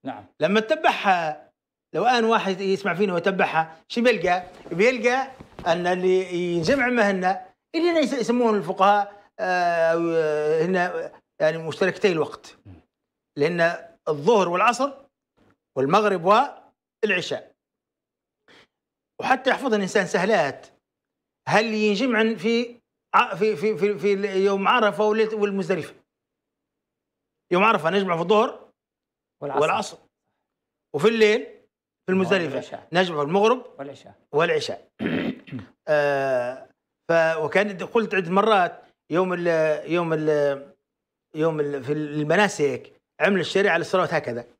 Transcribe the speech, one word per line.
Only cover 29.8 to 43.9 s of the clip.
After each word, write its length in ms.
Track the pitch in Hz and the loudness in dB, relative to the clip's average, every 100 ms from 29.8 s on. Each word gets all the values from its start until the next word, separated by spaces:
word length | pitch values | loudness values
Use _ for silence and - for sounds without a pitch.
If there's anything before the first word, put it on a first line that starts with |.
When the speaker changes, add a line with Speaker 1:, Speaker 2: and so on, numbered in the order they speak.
| 202 - _ _ _ _ _ _ _ _ _ | -4 -12 _ _ _ _ _ _ _ _ _
Speaker 2:
وفي 140 | 143 190 | 0 2
الليل 360 | 233 214 220 - - _ _ _ _ - | 4 4 2 -4 -18 _ _ _ _ -2
في 60 | |
المزدلفة 380 | 190 185 196 165 | 0 2 0 0
Speaker 1:
والعشاء. 380 | 160 - - - | -6 -10 -16 -4
Speaker 2:
نجمع 240 | 170 185 156 | -2 -2 -2
في 60 | |
المغرب 420 | 143 190 214 254 - - | -2 2 2 0 -4 -16
Speaker 1:
والعشاء. 340 | 139 - - - _ | -16 -16 -20 -20 _
Speaker 2:
والعشاء. 560 | 143 170 156 127 101 _ _ | 0 0 0 -2 -10 _ _
<clears throat> 840 | - 160 - - - 131 - _ - | -4 -4 -4 -8 -12 -16 -16 _ -2
آه، 840 | 151 143 139 135 127 123 131 - _ _ _ - | 0 2 0 0 -2 -2 -8 -16 _ _ _ 0
ف-، 300 | 165 160 160 | 2 2 0
وكان 400 | 156 180 208 185 | 0 0 -2 -4
قلت 380 | 180 233 214 196 | -2 -2 0 -2
عدة 160 | 165 | 0
مرات 500 | 190 214 208 175 - - _ _ | 2 4 4 2 -2 -20 _ _
يوم 240 | 160 185 | 0 0
ال-، 580 | 175 175 165 156 151 - | 0 0 2 2 0 -2
يوم 220 | 170 170 | -2 0
ال-، 600 | 156 156 151 143 139 139 _ _ _ _ _ _ 156 | 0 0 2 2 -2 -8 _ _ _ _ _ _ -2
يوم 240 | 160 156 | -2 0
ال-، 240 | 143 139 | -2 -4
في 100 | 127 | -4
المناسك 1000 | 151 151 147 147 170 202 - 143 123 - _ _ _ | -4 -4 -4 0 2 2 2 -2 -2 -12 _ _ _
عمل 200 | 165 196 | 0 2
الشريعة 380 | 156 190 202 170 | 0 0 2 0
للصلوات 360 | 160 | 0